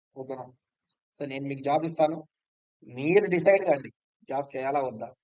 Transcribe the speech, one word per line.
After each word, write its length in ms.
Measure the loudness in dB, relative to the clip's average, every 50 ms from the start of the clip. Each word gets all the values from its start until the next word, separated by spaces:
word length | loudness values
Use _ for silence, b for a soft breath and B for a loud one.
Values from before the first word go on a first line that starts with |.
| _ _ -16
ఓకేనా? 300 | -14 -12 -10 -10 -12 -12 -16 -18 _ _ _ _ _ _ _ _ _ _ _ _
So, 80 | -10 -8
నేను 200 | -8 -6 -6 -6 -6
మీకు 160 | -8 -4 0
జాబ్ 220 | 2 2 2 0
ఇస్తాను, 320 | 0 0 2 2 2 2 -2 -10 _ _ _ _ _ _ _ _ _ _ _ -20 -16
మీరు 380 | -10 -4 0 4 4 4 4
డిసైడ్ 380 | 4 0 2 4 6 4 6 6
కాండి 280 | 2 0 0 -2 -8 -18 _ _ _ _ _ _ -6
జాబ్ 200 | -4 -4 -4 -6
చేయాలా 320 | -6 -6 -4 -2 0 0
వద్దా. 280 | -2 -2 -4 -8 -12 -14 -16 _